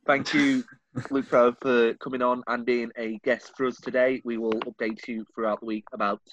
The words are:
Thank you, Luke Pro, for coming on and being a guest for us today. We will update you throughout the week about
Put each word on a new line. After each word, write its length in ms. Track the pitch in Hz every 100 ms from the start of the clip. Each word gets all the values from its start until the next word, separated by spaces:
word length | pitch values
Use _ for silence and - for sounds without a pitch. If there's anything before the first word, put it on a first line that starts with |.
| -
Thank 260 | 139 -
you, 320 | 151 139 131 - - _ 123 -
Luke 180 | 135 -
Pro, 240 | 127 120 120
for 320 | 135 120 113
coming 280 | - 131 127
on 200 | 123 123 117
and 180 | 120
being 260 | 117 120 117 120
a 220 | 113 110
guest 300 | 131 117 -
for 120 | - 127
us 100 | 123
today. 460 | 131 127 127 131
We 140 | 120 113
will 140 | 113 110
update 460 | 120 - 113 113 -
you 200 | 113 107
throughout 260 | - 110 104
the 60 | 113
week 180 | 107 -
about 300 | 107 101 101 _